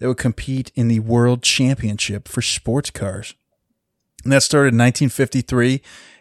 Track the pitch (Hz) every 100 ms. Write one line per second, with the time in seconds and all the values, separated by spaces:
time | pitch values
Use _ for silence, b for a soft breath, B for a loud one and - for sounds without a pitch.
0 | 123 123 127 - - 131 127 - 117 113
1 | 110 120 120 123 - - 131 135 110 104
2 | - 101 - - - - - 127 143 -
3 | 98 98 110 - _ _ _ _ _ _
4 | _ - 123 135 - 151 139 117 120 -
5 | 139 - 135 135 - 127 120 135 B B
6 | B B